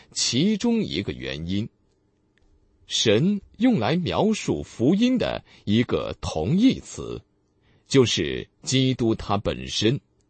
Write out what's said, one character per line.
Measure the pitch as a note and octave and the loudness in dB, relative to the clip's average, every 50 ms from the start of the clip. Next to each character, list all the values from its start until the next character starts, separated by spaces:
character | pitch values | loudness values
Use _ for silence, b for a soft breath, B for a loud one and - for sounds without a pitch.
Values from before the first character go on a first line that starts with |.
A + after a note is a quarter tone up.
| B B - | B B -8
其 | - - - A#2 B2 E3 G#3 A3 | -6 -4 -2 0 2 2 2 0
中 | G3 - A#3+ A#3 A3+ | 0 0 0 0 0
一 | F3+ - C#2 - G2+ | -2 -2 -4 -4 -6
个 | - C#2 | -6 -8
原 | B1 B1+ C2 C2+ D2 E2 E2+ | -8 -8 -8 -8 -8 -6 -4
因。 | F#2+ G2+ A2+ - - _ _ _ _ _ _ _ _ _ _ _ _ _ _ _ _ _ _ _ _ _ _ | -4 -4 -4 -6 -10 _ _ _ _ _ _ _ _ _ _ _ _ _ _ _ _ _ _ _ _ _ _
神 | - - - - A2+ G2+ A2+ D3+ G3 G#3 G3 - - - | -6 -4 0 2 4 4 4 4 2 0 -2 -4 -10 -4
用 | - G#3+ C4 A#3 D3+ | 0 2 2 2 2
来 | G#2 A2 D#3 | 2 0 0
描 | F3+ F3 G2+ D#2+ F#2+ E3 G#3+ G#3+ | -2 -2 -2 0 0 0 0 0
述 | - - - G2 D2 C#2+ | -2 -2 -4 -4 -4 -4
福 | - - - A2+ C#3 G3 | -8 -4 0 2 2 4
音 | G3 A#3+ B3 C4 A3 | 4 2 2 2 0
的 | - B1+ A1+ A1 b b b b b | 0 -2 -4 -6 b b b b b
一 | - G#2 A2+ A#2+ | 0 2 2 2
个 | - G#2 D2+ A1+ A1 C#2 - | 2 0 -2 -2 -4 -8 -8
同 | - - - D#2+ D#2+ G2 D#3 | -10 -8 -6 -4 -2 0 2
义 | F#3+ A#3 C4 - - | 4 4 4 2 2
词， | - - - - C2 A1 A#2+ - - _ _ _ _ _ _ _ _ _ _ _ _ - | -4 -12 -14 -12 -10 -10 -10 -12 -12 _ _ _ _ _ _ _ _ _ _ _ _ 2
就 | - C3+ B2 | 4 4 4
是 | A2+ - - E2 C#2+ B1+ B1 G#1+ - _ _ - | 4 2 0 -2 -2 -4 -6 -8 -10 _ _ -6
基 | - B2+ C3 C3 C3 B2+ | -2 0 2 2 2 0
督 | - A#2+ A2 A2+ | 0 0 0 0
他 | - - - G#2 | 0 -2 -2 -4
本 | G2+ - F#2 C#2+ B1 B1+ | -2 -2 -4 -4 -4 -6
身。 | B1+ - - G2+ A2 C#3+ - - _ _ _ _ _ | -8 -6 -2 0 0 0 0 -4 _ _ _ _ _